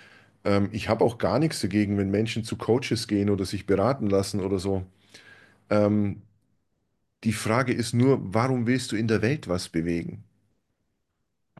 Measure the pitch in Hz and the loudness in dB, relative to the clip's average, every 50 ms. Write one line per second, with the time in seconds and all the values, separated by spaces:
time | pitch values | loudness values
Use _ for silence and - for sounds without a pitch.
0 | - - - - - _ _ _ - 101 101 101 101 98 110 110 - - 110 107 | -20 -20 -20 -20 -20 _ _ _ -2 0 2 2 2 0 -2 -6 -2 -2 0 2
1 | - 117 117 - - 87 98 127 160 156 156 - - 95 92 107 104 98 104 101 | 2 0 0 0 0 0 2 2 0 0 -2 -2 -4 -2 2 2 2 2 2 0
2 | 98 95 98 104 113 117 - 117 113 - - - - - 113 127 - - 127 - | 0 0 0 0 0 0 -2 -6 -6 -6 -6 -8 0 2 2 2 2 -2 -4 -4
3 | - - 104 101 101 104 101 95 98 - - 95 - - 98 92 95 117 139 135 | -2 -2 0 0 2 2 0 0 -2 -4 -6 -8 -2 0 2 2 4 2 2 0
4 | 110 101 98 98 98 - - 104 92 98 98 95 87 98 98 95 92 92 _ _ | 0 2 2 2 0 0 -4 -4 -2 -2 -2 -2 -2 -2 -2 -4 -4 -8 _ _
5 | _ _ _ - - - - - - _ _ _ _ - 101 104 104 104 104 104 | _ _ _ -20 -20 -20 -20 -20 -20 _ _ _ _ 0 2 2 4 4 2 2
6 | 104 101 - - - _ _ _ _ _ _ _ _ _ _ _ _ _ _ _ | 0 -2 -4 -8 -12 _ _ _ _ _ _ _ _ _ _ _ _ _ _ _
7 | _ _ _ _ - 113 107 - - 107 110 127 135 123 110 117 117 - - 117 | _ _ _ _ -4 -2 -2 -2 -2 0 0 0 2 0 -2 -2 -2 -2 0 2
8 | 123 135 135 104 101 95 90 110 120 131 131 123 117 117 127 127 127 - 117 101 | 4 4 4 2 0 -2 0 0 2 2 0 -2 0 0 0 0 -2 -4 -4 -2
9 | 113 113 110 98 87 113 147 156 - - 87 90 - - - 82 82 85 85 85 | 0 2 2 2 2 0 0 -2 -4 -4 -4 -4 -4 -4 -4 -4 -2 -2 -2 -4
10 | 87 87 - 107 - _ _ _ _ _ _ _ _ _ _ _ _ _ _ _ | -4 -6 -10 -14 -16 _ _ _ _ _ _ _ _ _ _ _ _ _ _ _
11 | _ _ _ _ _ _ _ _ _ _ _ - | _ _ _ _ _ _ _ _ _ _ _ -20